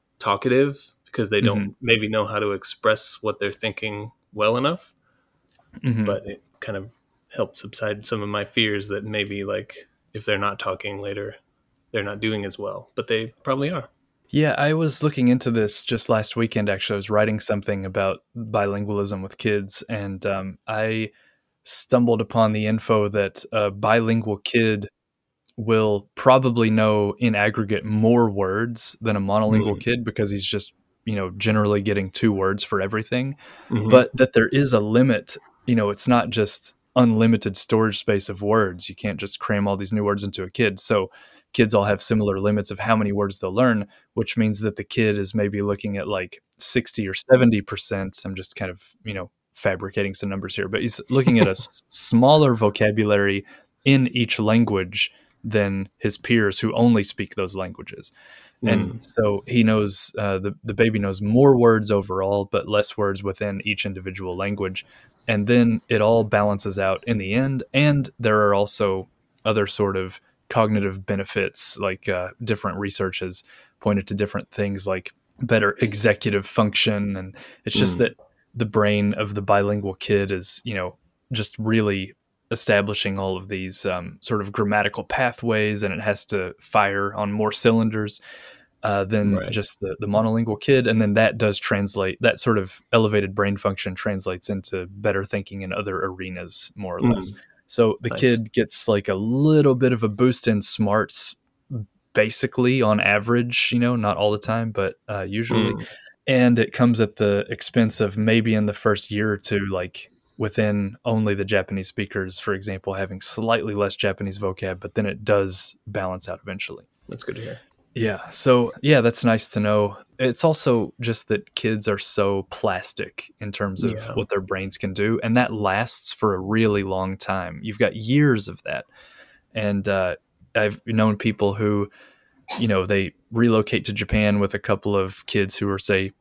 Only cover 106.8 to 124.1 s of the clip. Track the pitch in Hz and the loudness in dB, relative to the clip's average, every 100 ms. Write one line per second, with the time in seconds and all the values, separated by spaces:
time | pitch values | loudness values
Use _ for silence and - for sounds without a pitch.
106.8 | 123 113 104 - 104 101 - - - 120 | 4 4 2 2 2 2 -2 -4 -2 2
107.8 | 113 - 104 101 110 113 113 107 107 101 | 2 2 0 0 2 4 4 2 0 0
108.8 | 110 101 - 104 107 101 - 101 98 92 | 0 0 -2 -2 -2 -2 -2 -2 -2 -4
109.8 | 92 - - _ _ - 107 - 107 104 | -6 -10 -18 _ _ -6 -4 0 0 0
110.8 | 98 117 120 110 107 98 98 104 92 98 | -2 -4 -2 0 0 -2 0 0 0 -4
111.8 | 95 - 98 104 92 - - 95 101 95 | -6 -6 -6 -4 -6 -6 -4 -4 -4 -8
112.8 | - 95 95 95 - - 113 117 107 101 | -6 -6 -6 -6 -4 -2 0 0 0 -2
113.8 | 98 - 101 95 98 95 101 92 95 90 | -2 -2 -4 -2 -6 -6 -6 -4 -6 -8
114.8 | 98 - 104 92 107 101 95 92 - - | -8 -4 -4 -4 0 0 0 -2 -6 -8
115.8 | - 104 92 90 - 90 98 95 - - | -10 -8 -6 -8 -10 -12 -10 -10 -10 -14
116.8 | - _ - - - - 110 123 _ _ | -20 _ -18 -12 -10 -10 -12 -14 _ _
117.8 | _ 123 110 95 - - 135 123 117 - | _ -4 -4 -4 -6 0 4 4 4 0
118.8 | 139 143 117 - 120 113 - 107 104 107 | 4 4 4 2 2 2 0 -2 2 2
119.8 | 104 98 - - 127 120 165 156 143 117 | 0 -2 -16 -4 -2 2 2 2 2 2
120.8 | 87 - 117 110 - 104 - - 113 110 | 0 -4 -4 -4 -2 -4 -4 -6 -2 -2
121.8 | 104 101 - - 101 98 - - 107 90 | -2 -2 -2 0 0 -2 -6 -4 -4 -2
122.8 | - - - - - _ 104 101 101 95 | -6 -8 -10 -12 -20 _ -12 -6 -6 -2
123.8 | 117 110 110 | -4 -4 -8